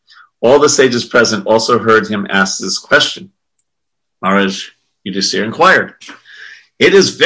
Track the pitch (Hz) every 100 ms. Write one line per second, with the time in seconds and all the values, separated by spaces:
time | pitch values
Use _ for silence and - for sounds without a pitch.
0 | _ - _ _ 117 139 147 - 131 117
1 | - 123 110 107 104 110 - 117 110 110
2 | 98 104 101 98 95 - 95 - - 143
3 | - - 95 _ _ _ _ _ _ _
4 | _ _ 95 98 98 95 - _ _ _
5 | 101 95 95 - 104 101 180 143 92 -
6 | - - _ - - - _ _ 143 196
7 | - 120